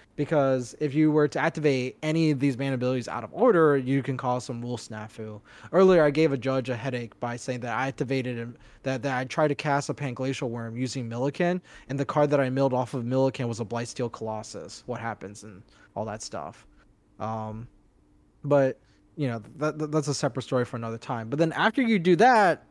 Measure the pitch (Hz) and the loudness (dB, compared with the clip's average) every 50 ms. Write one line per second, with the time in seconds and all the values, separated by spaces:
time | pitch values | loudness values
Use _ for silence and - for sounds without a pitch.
0 | _ _ _ - 143 - 165 147 135 135 131 127 123 - - - 151 143 131 156 | _ _ _ -6 -2 0 2 2 4 2 2 0 -2 -6 -6 -4 -4 -2 2 4
1 | 156 156 151 156 147 143 - 139 143 165 - 160 151 147 135 127 123 127 - - | 4 4 6 4 4 2 2 0 -2 -2 0 0 2 2 2 2 -2 -4 -6 -4
2 | - 156 156 165 160 156 147 127 143 139 123 113 139 135 135 120 127 127 131 127 | -2 0 2 2 2 2 2 2 2 0 0 0 -2 -2 -2 0 0 0 0 -2
3 | 113 - 80 117 113 - - 175 226 254 190 170 160 147 143 135 127 127 139 139 | -4 -6 -8 -8 -8 -6 -2 2 4 4 6 6 6 6 4 4 2 2 0 0
4 | 123 143 131 123 135 123 123 123 - - 120 117 120 120 120 113 - - 110 107 | 0 -2 -4 -2 -2 -2 -2 -2 -4 -6 -8 -8 -6 -6 -8 -8 -8 -12 -12 -12
5 | 107 107 - - 110 107 107 - - - - - - - 156 185 190 190 185 165 | -12 -12 -12 -12 -12 -12 -12 -14 -18 -20 -20 -20 -8 0 4 6 8 8 8 8
6 | 151 147 143 156 160 151 139 127 117 131 135 135 120 131 120 107 120 135 123 120 | 6 6 4 4 4 4 2 0 0 0 0 0 -2 -2 -4 -4 -4 -4 -4 -6
7 | 120 113 - - 123 120 120 117 - 135 123 120 123 120 110 117 131 135 - - | -8 -10 -10 -8 -8 -6 -6 -6 -6 -8 -6 -6 -4 -4 -2 -2 -2 -2 -2 -4
8 | 139 120 135 131 123 127 120 117 117 120 117 - - - - - - 135 131 120 | -4 -2 -2 -2 -2 -4 -6 -6 -8 -10 -12 -18 -20 -20 -16 -8 -6 -4 -4 -2
9 | 117 139 127 127 131 127 - 165 156 147 143 - - 151 139 143 - - 131 - | -2 -2 -2 -2 -4 -2 0 2 2 2 2 0 0 0 0 0 0 -2 -6 -6
10 | 143 131 120 127 131 135 127 - 147 117 117 120 117 113 113 123 127 120 - 131 | -6 -6 -6 -4 -4 -4 -4 -4 -6 -6 -6 -6 -8 -8 -6 -6 -6 -4 -4 -6
11 | 120 113 113 120 131 143 - - 175 175 180 180 - - - - - - 135 135 | -8 -6 -4 -2 -2 -2 0 0 0 0 0 -2 -6 -10 -20 -18 -10 -6 -4 -4
12 | 139 - - 151 147 143 147 139 135 127 131 135 139 131 127 127 123 - - 127 | -2 0 2 2 4 4 4 2 2 2 2 2 2 2 2 0 -2 -2 -4 -6
13 | 117 120 131 131 131 131 127 - 127 117 113 104 113 95 117 120 120 - - - | -4 0 2 2 2 2 0 -2 -4 -4 -4 -6 -6 -6 -6 -6 -6 -6 -6 -6
14 | 123 113 - - 110 110 110 107 107 - - 90 78 87 - - - 123 120 110 | -6 -6 -6 -8 -8 -8 -8 -8 -10 -12 -14 -14 -14 -14 -16 -16 -12 -10 -10 -8
15 | 113 113 104 - 95 98 107 107 104 110 95 98 - _ _ _ _ _ - 101 | -8 -8 -8 -8 -12 -16 -16 -16 -18 -18 -20 -20 -20 _ _ _ _ _ -8 -8
16 | 110 107 107 113 - - - 87 71 90 - - - _ _ _ _ _ _ _ | -6 -6 -8 -10 -10 -10 -10 -10 -10 -10 -14 -18 -20 _ _ _ _ _ _ _
17 | _ _ _ - 107 110 113 110 110 110 110 113 117 - _ _ _ _ _ _ | _ _ _ -8 -8 -6 -6 -6 -6 -8 -10 -12 -14 -16 _ _ _ _ _ _
18 | _ _ _ _ _ _ _ _ - 143 143 139 135 131 - _ _ _ _ _ | _ _ _ _ _ _ _ _ 0 2 4 4 4 2 0 _ _ _ _ _
19 | _ _ - 165 143 123 117 113 98 113 - 156 151 151 151 151 156 147 151 156 | _ _ -8 -4 -4 -4 -4 -6 -10 -12 -8 -4 -4 -4 -2 -4 -4 -2 -2 -2
20 | 135 147 131 - 151 131 120 135 - - 135 127 120 - - 117 117 113 113 117 | 0 -2 -2 -2 -2 -2 -4 -4 -4 -2 0 0 0 -2 -6 -8 -8 -8 -8 -8
21 | - - 123 113 110 113 135 151 165 160 - 143 175 220 - 277 247 226 220 185 | -8 -8 -6 -6 -6 -4 0 0 0 0 2 2 0 2 2 2 2 2 2 4
22 | 160 185 175 160 220 262 247 220 202 175 147 - - _ | 4 4 6 8 8 8 8 8 6 4 2 0 -4 _